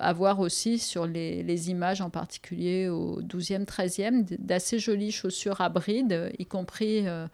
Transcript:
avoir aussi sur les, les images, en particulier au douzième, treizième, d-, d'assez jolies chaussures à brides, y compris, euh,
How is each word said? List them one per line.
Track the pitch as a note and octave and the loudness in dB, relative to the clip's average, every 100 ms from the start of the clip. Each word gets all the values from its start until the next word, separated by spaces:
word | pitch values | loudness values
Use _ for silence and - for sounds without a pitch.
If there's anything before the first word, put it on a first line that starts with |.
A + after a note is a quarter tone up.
avoir | E3 D#3+ F#3+ G3 | 2 4 4 4
aussi | F3+ - A3+ A#3 | 2 0 0 0
sur | - F3+ E3+ | 0 -2 -2
les, | E3 E3 F3 | -2 -2 -2
les | E3+ F3 E3+ | 0 0 0
images, | F3+ F3 F#3+ | 0 0 0
en | F3+ | -2
particulier | E3+ E3 - - F3 F3 F#3 F#3 | -4 -6 -10 -10 -4 0 2 0
au | E3+ E3+ - | 0 -2 -4
douzième, | - F3 E3+ G3 G3+ | -6 -6 -2 -2 -2
treizième, | - F#3 F3+ G3+ B3 G3 | -2 -2 0 2 4 2
d-, | F3 | 0
d'assez | - F3+ - A#3 | 0 0 2 0
jolies | G#3+ G#3 G#3 | 2 2 0
chaussures | G#3+ - F#3 G#3 G3 | -2 -2 -2 -2 2
à | F3+ | 2
brides, | F3 E3 A3 C4 E3+ F3 - | 2 0 2 2 2 -2 -6
y | F3+ | -6
compris, | F#3+ F3+ - A3 G#3+ G3 | -4 -4 -2 0 2 0
euh, | E3 D#3+ | -2 -6